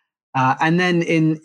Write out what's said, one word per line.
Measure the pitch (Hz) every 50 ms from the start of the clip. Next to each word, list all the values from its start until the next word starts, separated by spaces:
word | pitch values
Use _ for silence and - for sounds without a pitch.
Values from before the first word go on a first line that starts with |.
| _ _ _ _ _ _ -
Uh, | 131 131 127 135 -
and | 151 160 170
then | 175 180 180 175 170
in, | 165 - 170 160 160 156 160 156